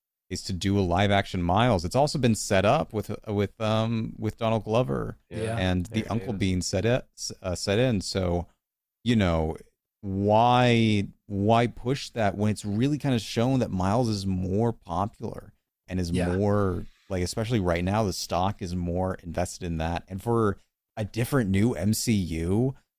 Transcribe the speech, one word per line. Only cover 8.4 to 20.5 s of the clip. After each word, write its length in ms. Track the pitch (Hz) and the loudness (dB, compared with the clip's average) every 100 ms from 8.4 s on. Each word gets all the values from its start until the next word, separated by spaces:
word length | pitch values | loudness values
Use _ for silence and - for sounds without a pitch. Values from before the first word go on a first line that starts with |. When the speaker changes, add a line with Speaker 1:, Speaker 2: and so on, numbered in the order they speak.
| 85 _ _ _ _ _ | -4 _ _ _ _ _
Speaker 1:
you 120 | 113 117 | 0 2
know, 400 | 92 82 80 - - _ _ _ | 4 2 0 -4 -12 _ _ _
why, 1040 | 98 95 101 107 120 123 123 117 113 104 98 - - | -6 0 4 4 6 4 4 4 4 2 -2 -8 -8
why 400 | 101 101 113 120 | 0 2 4 2
push 420 | - 123 139 - | -2 -4 -4 -6
that 260 | 120 101 95 | -2 0 2
when 140 | 107 | 0
it's 140 | 101 104 | 0 -4
really 320 | 101 135 147 | 0 0 0
kinda 220 | 143 120 | 0 -2
shown 400 | - - 120 135 | -2 0 2 2
that 100 | 113 | 0
Miles 380 | 92 95 113 120 | 0 0 2 0
is 160 | 104 98 | -2 -2
more 480 | 92 92 98 117 | -2 -2 0 0
popular 800 | 113 - 85 104 - 107 90 - - _ _ - | -4 -6 -4 -4 -6 -12 -10 -14 -20 _ _ -8
and 120 | 92 | -4
is 120 | 85 | -2
Speaker 2:
Yeah. 240 | 90 90 90 | 0 0 0
Speaker 1:
more, 500 | 101 104 98 87 - - - | 2 2 0 -2 -8 -14 -6
like, 140 | 92 | -4
especially 360 | 90 - 110 120 | -4 -4 -2 0
right 240 | 90 85 | 0 0
now, 200 | 90 107 | 0 0
the 100 | 104 | 0
stock 480 | 85 - 87 95 - | -4 -4 -2 -2 -4
is 140 | 92 90 | -6 -4
more 400 | 87 87 92 - | -4 -2 -2 -4
invested 500 | 87 82 87 - 90 | -6 -4 -4 -4 -6
in 120 | 80 | -2
that. 260 | 80 85 - | -2 -4 -8
And 140 | 95 | -8
for 360 | 117 117 107 | -2 2 2